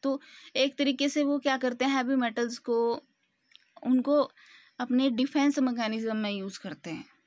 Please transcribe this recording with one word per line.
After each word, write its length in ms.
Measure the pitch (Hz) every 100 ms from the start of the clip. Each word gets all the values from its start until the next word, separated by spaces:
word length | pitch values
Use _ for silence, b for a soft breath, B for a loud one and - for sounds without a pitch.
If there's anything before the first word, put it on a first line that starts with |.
तो 180 | 277 277 B B B -
एक 200 | 277 277
तरीके 300 | 285 262 285
से 140 | 302
वो 160 | 285 285
क्या 180 | 277 262
करते 280 | 254 240
हैं, 80 | 262
हैवी 240 | 269 247 269
मेटल्स 420 | 240 220 240 240
को, 440 | - 233 233 233 _ _ _ _ _ - _ - -
उनको 440 | 254 247 294 277 b b b b _
अपने 320 | 247 247 269
डिफेंस 480 | 233 269 311 285 285
मैकेनिज्म 580 | 262 233 220 220 220 220
में 140 | 208
यूज़ 280 | 202 190 190
करते 300 | 190 151 -
हैं। 140 | 302 - _